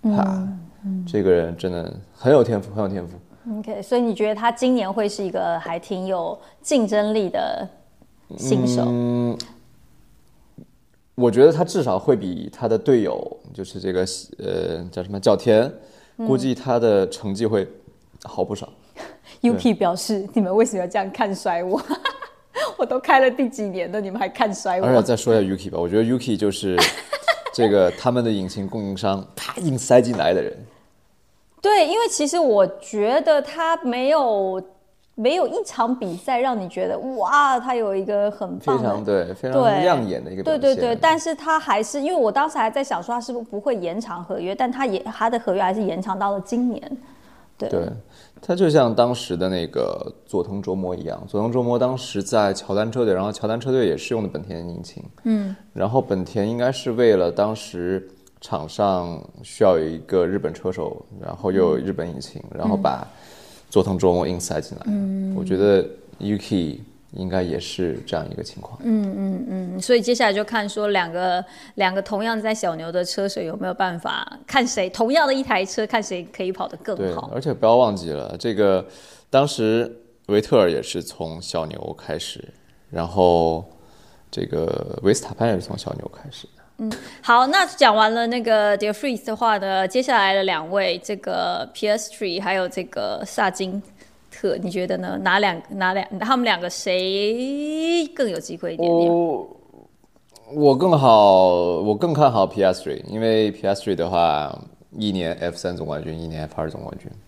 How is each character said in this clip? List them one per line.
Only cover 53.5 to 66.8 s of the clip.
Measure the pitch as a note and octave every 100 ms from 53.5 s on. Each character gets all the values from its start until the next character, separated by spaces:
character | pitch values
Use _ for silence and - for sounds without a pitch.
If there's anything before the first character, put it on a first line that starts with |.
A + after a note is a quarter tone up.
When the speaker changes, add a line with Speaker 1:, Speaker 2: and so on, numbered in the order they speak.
| A#2
Speaker 2:
车 | B2+
队 | C3 G#2+
也 | D2
是 | -
用 | A#2
的 | G2+
本 | D#2
田 | G2+ E2+ F2
引 | F2
擎。 | E2+ - - -
Speaker 1:
嗯。 | A#3 G#3+ G3 G3 -
Speaker 2:
然 | - G2
后 | C3
本 | B2 G2 F2+
田 | A2 G#2
应 | A#2+
该 | B2
是 | C3 B2+
为 | A2+ A#2+ G2
了 | E2+
当 | E2+ G#2 A2
时 | - F2 F2 F#2 - - _ _
场 | - E2+ D#2
上 | - G2+ F#2 F2 E2 - -
需 | - -
要 | G#2 E2+
有 | D#2+
一 | E2
个 | D2+ F#2+ F2
日 | F#2+
本 | D2+
车 | E2+ F#2
手， | F2+ D#2 - - G2+
然 | -
后 | - F#2+
又 | F#2+ F2+
有 | C2+
日 | D#2
本 | - F2
引 | C#2
擎， | - - -
Speaker 1:
嗯。 | -
Speaker 2:
然 | -
后 | -
把 | - C2 -
Speaker 1:
嗯。 | - - - - - _
Speaker 2:
佐 | G#2
藤 | F#2+ F#2
周 | F#2
末 | F2 D#2+
硬 | F2
塞 | F2 D#2
进 | - -
来 | A#3
了。 |
Speaker 1:
嗯。 | G#3 G3 F#3+ F#3+ -
Speaker 2:
我 |
觉 | F#3+ -
得 | C#3+ G2 - - - -
Yuki | G2+ G#2 - G2 D#2+ -